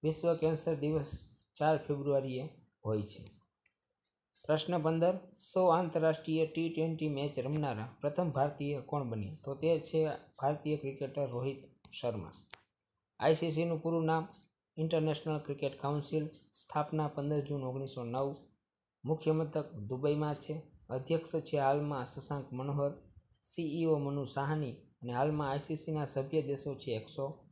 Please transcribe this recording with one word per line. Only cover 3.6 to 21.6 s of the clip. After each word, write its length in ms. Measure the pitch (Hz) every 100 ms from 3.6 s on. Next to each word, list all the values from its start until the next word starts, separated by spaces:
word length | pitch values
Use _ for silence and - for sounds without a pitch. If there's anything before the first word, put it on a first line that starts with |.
| _ _ _ _ _ _ _ _ -
પ્રશ્ન 380 | 156 156 175
પંદર, 320 | 156 165 170 185 - -
સો 260 | - 190 185
આંતરરાષ્ટ્રીય 800 | 165 180 160 160 156 - 160 156
ટી 240 | 160 165
ટ્વેન્ટી 400 | 165 160 156 156
મેચ 300 | 139 143 143
રમનારા 580 | 127 151 147 110 104 -
પ્રથમ 280 | 147 147 175
ભારતીય 480 | 135 143 143 143 143
કોણ 280 | 127 147 131
બન્યા? 260 | 110 101 151
તો 120 | - 139
તે 240 | 156 165
છે 200 | 160 160 156 143 - -
ભારતીય 400 | 135 151 151 151
ક્રિકેટર 500 | 135 135 135 131 139
રોહિત 320 | 120 131 139 - _ -
શર્મા. 400 | - 123 110 80 - - - _ _ _ _ _ _
આઈ 140 | 135
સી 180 | 156 170
સીનું 300 | 151 170 160
પૂરું 240 | 160 170 160
નામ 220 | 160 170 - _ _ _ -
ઇન્ટરનેશનલ 640 | 160 165 156 151 165 151
ક્રિકેટ 360 | 151 139 139 139
કાઉન્સિલ, 500 | 139 147 147 156 156 - _
સ્થાપના 540 | - - 151 147 156 151
પંદર 320 | 147 143 151
જૂન 240 | 139 147
ઓગણીસો 400 | 127 131 135 131
નવ, 320 | 120 123 139 143 - _ _ _ _ _
મુખ્ય 280 | 120 156 -
મથક 340 | 156 156 156 147
દુબઈમાં 640 | - 101 127 143 147 151 147
છે. 200 | - 156 - - -
અધ્યક્ષ 460 | 131 131 160 165 160
છે 220 | 156
હાલમાં 480 | 151